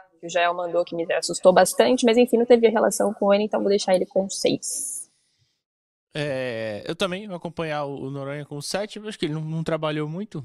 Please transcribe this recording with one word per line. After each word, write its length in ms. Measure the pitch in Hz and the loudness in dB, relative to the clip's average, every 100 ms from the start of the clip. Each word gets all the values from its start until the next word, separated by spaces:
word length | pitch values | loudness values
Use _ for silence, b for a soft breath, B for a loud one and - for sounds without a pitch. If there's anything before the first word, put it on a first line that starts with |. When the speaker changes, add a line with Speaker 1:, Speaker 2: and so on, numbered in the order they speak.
| - _ | -12 _
Speaker 1:
que 60 | 170 | -6
o 40 | |
Jael 240 | 175 175 | 0 0
mandou, 300 | 175 175 170 | 0 -2 -2
que 100 | 175 | -2
me 160 | 170 165 | -2 -2
assustou 380 | 156 - 175 185 | -2 -2 2 6
bastante, 520 | 185 185 - 226 254 | 6 6 4 2 4
mas 140 | 240 226 | 4 6
enfim, 180 | 247 226 | 6 4
não 80 | |
teve 240 | 233 240 226 | 6 6 6
relação 440 | 214 208 - 202 | 4 2 2 -2
com 180 | 202 202 | 0 2
ele, 120 | 202 | 4
então 160 | 214 - | 2 0
vou 100 | 202 | 2
deixar 240 | 202 - | 0 2
ele 100 | 185 | 2
com 240 | 185 190 196 | 2 -2 -2
seis. 800 | - - - - - - - - _ _ _ _ _ _ _ _ _ _ | -2 -2 -2 -4 -8 -8 -10 -16 _ _ _ _ _ _ _ _ _ _
Speaker 2:
É, 680 | 151 147 131 127 113 110 104 - | -6 -4 -4 -4 -4 -6 -6 -6
eu 80 | |
também 320 | 165 196 185 214 | -4 -4 -4 -8
vou 100 | 175 | -10
acompanhar 480 | 175 156 160 151 | -10 -6 -4 -4
o, 100 | 143 | -4
o 160 | 139 135 | -6 -8
Noronha 340 | 139 135 147 | -8 -8 -8
com 160 | 147 143 | -10 -10
sete, 380 | - 190 214 214 | -6 -6 -6 -10
acho 200 | 214 214 | -12 -6
que 80 | 165 | -6
ele 80 | |
não, 80 | 156 | -4
não 220 | 156 160 | -4 -4
trabalhou 440 | 160 160 156 151 151 | -2 -2 -2 -4 -4
muito, 360 | 165 214 160 | -8 -10 -10